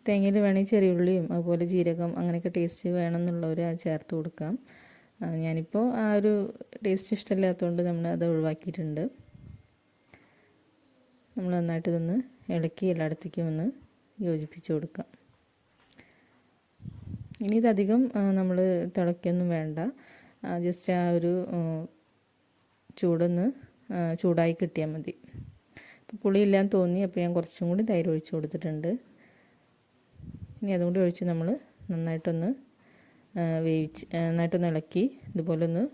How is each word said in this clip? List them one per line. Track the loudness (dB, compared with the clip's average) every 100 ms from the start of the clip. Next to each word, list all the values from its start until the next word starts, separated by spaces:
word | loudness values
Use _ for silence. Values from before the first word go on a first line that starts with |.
| 2
തേങ്ങയിൽ | 2 4 4
വേണമെങ്കിൽ | 4 4 4
ചെറിയുള്ളിയും | 4 6 4 4 2 0
അതുപോലെ | -2 0 0 2
ജീരകം | 2 0 0 -4 -2
അങ്ങനെയൊക്കെ | -2 -2 -2
ടേസ്റ്റ് | -2 -2 -2 -2
വേണമെന്നുള്ളവർ | 0 0 0 -2 -2 -2 -2
അത് | -2 -2
ചേർത്ത് | -4 -4 -4 -6
കൊടുക്കാം. | -6 -8 -6 -6 -10 -20 -20 -20 _ _
ആ, | -6
ഞാനിപ്പോൾ | -2 -2 -4 -2 0 0 0
ആ | 2
ഒരു | 2 4 2 -2 -8 -18 -6 -2
ടേസ്റ്റ് | -2 -2
ഇഷ്ടമില്ലാത്തതുകൊണ്ട് | -6 0 2 2 0 0 0
നമ്മൾ | 0 0 -2
അത് | 0 0
ഒഴിവാക്കിയിട്ടുണ്ട്. | 2 0 -2 -8 -6 -6 -4 -6 -8 -20 -20 -20 -20 _ _ _ _ _ -20 _ _ _ _ _ _ _ _ _ _ _ -6
നമ്മൾ | -2
നന്നായിട്ട് | 0 0 0 0
ഇതൊന്ന് | 0 0 -2 -2 _ -4
ഇളക്കി | -2 -2 -2 -2
എല്ലായിടത്തേക്കും | 0 -2 -4 -6 -4 -2
ഒന്ന് | -2 -2 -6 -20 _ _ -6
യോജിപ്പിച്ച് | -2 -2 -4 -12 -4
കൊടുക്കാം. | -4 -4 -10 -12 -16 _ _ _ _ _ _ _ -20 _ _ _ _ _ _ _ _ -18 -16 -16 -16 -16 -6
ഇനി | 0 4
ഇതധികം, | 4 4 4 4 2 2
ആ, | 2
നമ്മൾ | 2 2 2 2 2 0 0
തിളയ്ക്കൊന്നും | 0 0 0 0 0
വേണ്ട. | 0 -2 -4 -6 -6 -20 -20 -20 _ -6
ആ, | -2
just | -2 -2 -2
ആ | 0 2
ഒരു, | 2 2 0 -2
ആ, | -4 -4 -4 -8 _ _ _ _ _ _ _ _ _ _ -2
ചൂടൊന്ന്, | 0 2 2 2 0 -2 -18 _ -8
ആ, | -4 -2
ചൂടായി | 0 2 2 2 0
കിട്ടിയാൽ | -4 -2 -4
മതി. | -6 -10 -14 -18 -18 -18 -20 _ -20 -20 -20
അപ്പോൾ | -18 -4
പുളിയില്ലാന്ന് | 2 4 6 4 4
തോന്നി, | 4 4 2
അപ്പോൾ | 0 0
ഞാൻ | 0
കുറച്ചും | 0 -2 -4 0
കൂടി | 0
തൈര് | 2 2 2
ഒഴിച്ച് | -2 -2
കൊടുത്തിട്ടുണ്ട്. | -6 -4 -6 -4 -4 -2 -4 -8 -20 -20 _ _ _ _ _ _ _ _ -20 -18 -18 -18 -8
ഇനി | -2
അതും | 2 2
കൂടി | 4
ഒഴിച്ച് | 2 2 -2
നമ്മൾ | 0 0 -2 -6 _ -6
നന്നായിട്ടൊന്ന്, | -4 -2 -2 -2 0 -2 -4 -10 _ _ _ _ _ _ -4
ആ, | -2 0
വേവിച്ച്, | 0 0 -2 -8 -6 -2
ആ, | 0
നന്നായിട്ടൊന്ന് | 0 0 2 0
ഇളക്കി | -2 -2 0 0 -2 -8 -6
ഇതുപോലെ | -2 0 0
ഒന്ന് | 0 -2